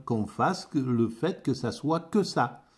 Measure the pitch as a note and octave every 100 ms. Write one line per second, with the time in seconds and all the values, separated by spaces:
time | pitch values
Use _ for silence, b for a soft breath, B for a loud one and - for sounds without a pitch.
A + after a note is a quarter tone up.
0 | - A#2 G#2 - C#3 - - D3 B2+ A#2+
1 | A2+ - D#3+ F#3 - C3 A#2 - C#3+ E3
2 | E3 G#3+ F#3 - B2 - b